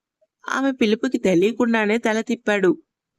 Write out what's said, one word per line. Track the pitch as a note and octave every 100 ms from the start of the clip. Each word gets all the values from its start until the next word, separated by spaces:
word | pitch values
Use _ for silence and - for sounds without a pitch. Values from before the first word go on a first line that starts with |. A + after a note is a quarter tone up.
| _ _ _ _ -
ఆమె | - C4+
పిలుపుకి | C4 G#3+ G#3+ C4+ B3+
తెలియకుండానే | G3 F3 G3 A3 B3 A3+ G#3 A3+
తల | A3+ A3
తిప్పాడు. | A3 A#3 - G3+ F#3+ E3 _ _ _